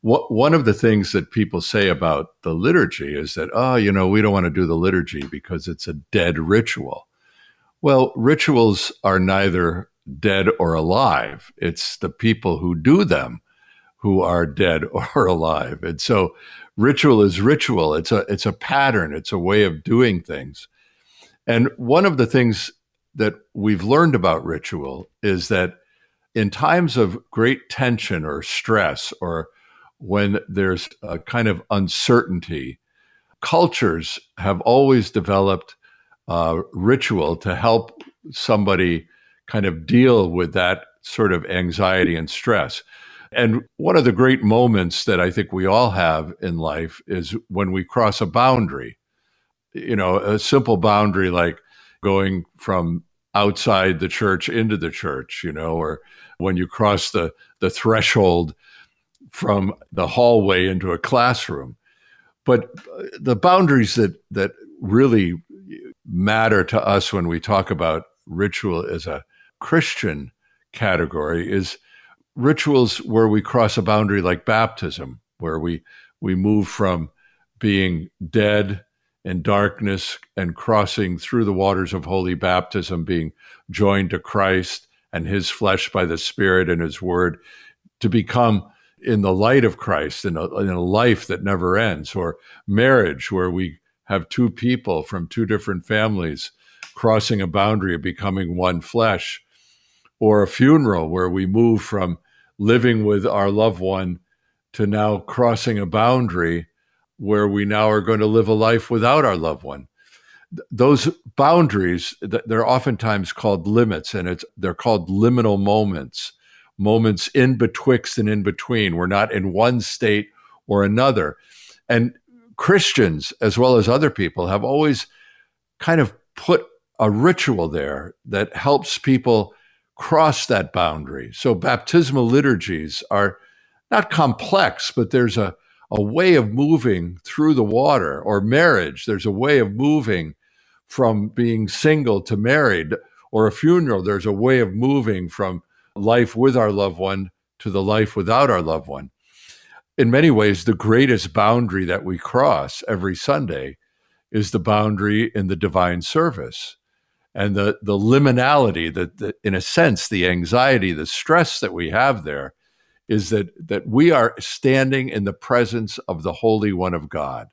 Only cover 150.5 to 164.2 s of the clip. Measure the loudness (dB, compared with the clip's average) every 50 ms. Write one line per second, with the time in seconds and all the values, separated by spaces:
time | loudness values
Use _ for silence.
150.5 | 2 0 0 -2 -2 0 2 2 4 4 4 4 2 0 -2 -4 0 2 4 4
151.5 | 4 2 0 -2 -2 -4 -2 -2 -4 -4 -4 -6 -8 -8 -8 -2 0 2 4 4
152.5 | 2 0 -2 -6 -10 -14 -6 -6 -4 -4 -2 -4 -6 -6 -4 -2 -2 -2 -2 -6
153.5 | -6 -8 -8 -10 -14 _ _ _ _ _ _ _ _ _ _ _ -4 -4 -4 -2
154.5 | -4 -4 0 0 0 2 2 0 0 -2 -2 0 0 0 0 -2 _ -4 -4 -2
155.5 | -4 -2 -2 0 2 2 2 2 0 -2 -6 -4 -2 0 0 -2 -2 -6 -12 -12
156.5 | -12 -14 -16 -16 -18 _ _ _ _ _ _ _ _ _ _ _ _ -4 -4 -2
157.5 | 0 0 0 0 -2 -2 -2 -2 -2 0 2 4 4 6 6 4 4 4 2 4
158.5 | 4 4 4 2 2 0 -4 -4 -4 -4 -6 -6 _ _ -10 -10 -10 _ _ -2
159.5 | -2 -2 -4 -2 0 2 2 2 2 0 -4 -4 -2 0 0 2 0 0 -2 0
160.5 | 2 2 4 4 4 2 2 0 -2 -4 -6 -6 -6 -8 -2 2 4 4 4 2
161.5 | -2 -6 -6 -6 -4 -4 -6 -2 0 2 2 2 0 -2 -4 -8 -8 -8 -8 -10
162.5 | _ _ _ _ _ _ _ _ _ _ _ _ -2 -2 -2 0 -2 -2 -2 -4
163.5 | _ -20 -10 -6 -6 -6 -6 -2 2 4 4 4 6 4